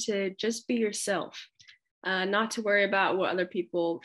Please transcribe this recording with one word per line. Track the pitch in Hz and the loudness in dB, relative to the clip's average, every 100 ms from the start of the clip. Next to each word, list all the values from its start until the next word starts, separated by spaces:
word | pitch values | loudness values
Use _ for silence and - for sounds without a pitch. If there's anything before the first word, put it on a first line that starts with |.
| 226 | -2
to | 202 196 190 | -2 -2 -2
just | 214 226 - | -2 -2 -2
be | 240 | 0
yourself, | 214 208 - 175 - - - _ - - _ _ | 0 -2 -2 -2 -4 -12 -18 _ -20 -20 _ _
uh, | 185 185 | -4 -2
not | 190 202 226 | 2 2 0
to | 233 | -2
worry | 214 208 | 2 4
about | 196 196 175 185 | 4 4 2 2
what | 135 | 2
other | 180 180 | 0 -2
people | 180 175 175 170 170 | -4 -4 -2 -2 -2